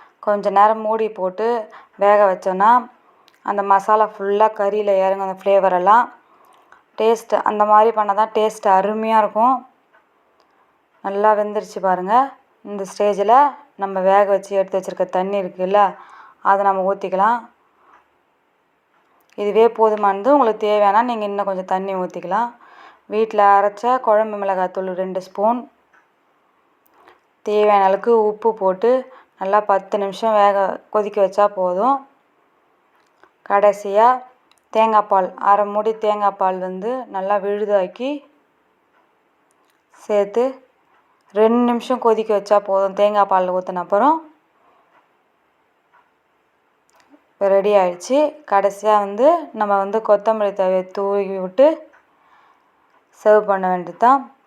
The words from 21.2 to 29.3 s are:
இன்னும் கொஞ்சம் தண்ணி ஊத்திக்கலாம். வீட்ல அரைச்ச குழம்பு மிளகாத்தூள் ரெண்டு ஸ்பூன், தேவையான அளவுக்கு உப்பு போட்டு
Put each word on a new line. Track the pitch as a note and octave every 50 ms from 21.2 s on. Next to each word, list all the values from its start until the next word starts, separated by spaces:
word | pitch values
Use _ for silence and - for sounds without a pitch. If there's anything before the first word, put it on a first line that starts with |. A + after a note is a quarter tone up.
| G#3 G3+
இன்னும் | G3+ G3+ G3+ G3
கொஞ்சம் | F#3+ F#3 F#3 F#3 F#3+
தண்ணி | F#3+ F#3+ G3 F#3+ F#3 F3+
ஊத்திக்கலாம். | F3 - F3 E3+ F3 F#3 G#3+ A#3+ A#3+ A#3+ - _ - - - - - - _ _ - G3+
வீட்ல | G#3+ A3 A3 G#3+ G#3 G3+ G3+ G3+ G3
அரைச்ச | G3+ G#3 - - - A#3+ B3+ C4 B3+ A3+
குழம்பு | G#3 G#3+ A3 A3 G#3 G3+ G3+
மிளகாத்தூள் | G3 F#3+ F#3 F#3 F3+ F3+ F#3+ F#3 F#3 F3+ F3+
ரெண்டு | F#3+ F#3+ F3+ F#3 F#3 F#3
ஸ்பூன், | - - G3+ A3 A#3+ B3+ D4 - _ _ _ _ _ _ _ _ _ _ _ _ _ _ _ _ _ _ _ _ _ _ _ _ _ _ _ _ _ _ _ _ _ _ - A3
தேவையான | G#3 G#3 G#3 G#3 G#3 G3+ F#3+ F#3+
அளவுக்கு | G3 F#3+ G3 A#3+ A#3 A3+ G#3+ G#3+
உப்பு | G#3 G#3 - A3+ G#3+ -
போட்டு | G3 F#3+ F#3 F#3 - A#3 B3+ C4 B3+ - - - _ _